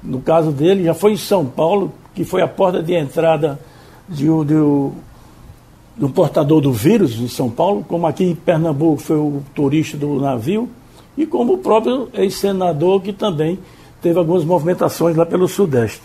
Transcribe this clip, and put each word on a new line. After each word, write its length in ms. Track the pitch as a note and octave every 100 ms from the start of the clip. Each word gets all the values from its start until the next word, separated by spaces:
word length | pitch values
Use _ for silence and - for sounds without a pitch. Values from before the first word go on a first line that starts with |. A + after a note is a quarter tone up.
No 160 | - C3
caso 320 | D3 D#3+ D#3+
dele, 320 | C#3 D#3+ G3
já 100 | E3
foi 200 | E3 G#3
em 40 | G#3
São 280 | - G3 C3+
Paulo, 480 | - D#3+ G3+ F3 - -
que 120 | - F3
foi 160 | -
a 60 | -
porta 340 | - F#3 F3+
de 120 | D#3+
entrada 680 | F3 C#3+ - D#3+ D#3+ D#3 C#3 - - - - -
de 200 | D3+ D3
o, 140 | D#3+
de 120 | D3 D#3
o, 380 | D3 C#3+ C#3 - - - - - - - - - - -
do 140 | C#3
portador 500 | B2+ D#3 - D3 D#3
do 120 | C#3+
vírus 440 | B2 B2+ A3+ E3 A2+
em 80 | B2
São 220 | - B2+
Paulo, 360 | A2 E3+ G#3 D3+
como 180 | E3+ E3+
aqui 200 | - F#3
em 100 | E3
Pernambuco 680 | - D#3+ E3 C#3 E3 C#3+
foi 160 | - D#3
o 260 | D3+ C#3+ C#3
turista 420 | - C#3 D#3 D3+ D3+
do 240 | D3 C#3+
navio, 480 | C#3 B2 A#2 G#3 A#3+ - - - - -
e 100 | D#4
como 280 | - A#3+
o 40 | F#4
próprio 500 | - G#3+ A3+ C4 A3+
ex-senador, 880 | G3+ F#3+ F#3+ G3 F#3+ F3+ D3+ F3 G3
que 120 | F#3
também 460 | G3+ A3 D3+ D#3 F#3 - - - -
teve 160 | F3 E3+
algumas 240 | E3 F3+
movimentações 720 | D#3 F3 D#3 F3+ D#3 - E3 D#3+
lá 100 | E3+
pelo 220 | F3+ F3+
Sudeste. 540 | - G3 B2+ A2+ -